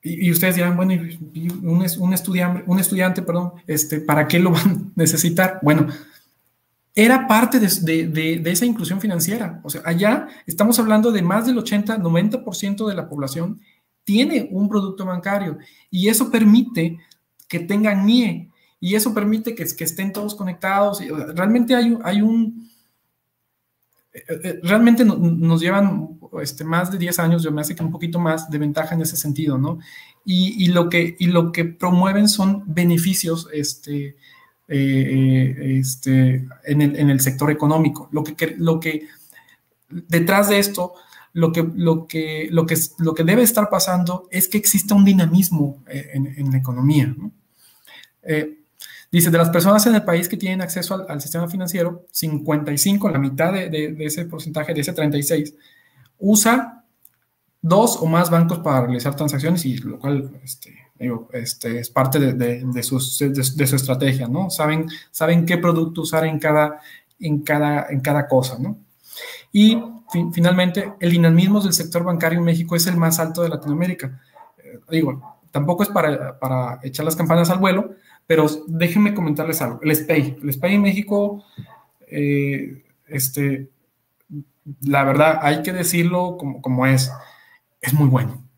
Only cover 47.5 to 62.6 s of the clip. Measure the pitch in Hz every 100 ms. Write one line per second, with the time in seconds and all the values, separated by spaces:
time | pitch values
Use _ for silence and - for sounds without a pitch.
47.5 | _ _ _ - - - _ - 151 151
48.5 | - _ _ - - - 170 170 165 165
49.5 | 170 180 208 208 214 214 170 180 220 190
50.5 | 185 180 180 170 190 - 147 - 165 175
51.5 | 190 180 185 170 175 - - 160 151 151
52.5 | 151 147 143 196 202 202 143 139 135 165
53.5 | 190 175 160 151 151 151 151 170 160 160
54.5 | 151 147 156 143 170 151 147 143 156 147
55.5 | _ _ _ _ _ _ _ 196 214 226
56.5 | 247 247 - _ _ _ _ _ _ _
57.5 | _ 165 190 233 - 165 165 175 165 170
58.5 | 170 160 131 120 123 143 139 151 139 151
59.5 | 175 135 110 - - 139 143 131 - -
60.5 | - - - _ _ 123 113 117 127 131
61.5 | - - 120 120 - 131 147 135 127 120
62.5 | 120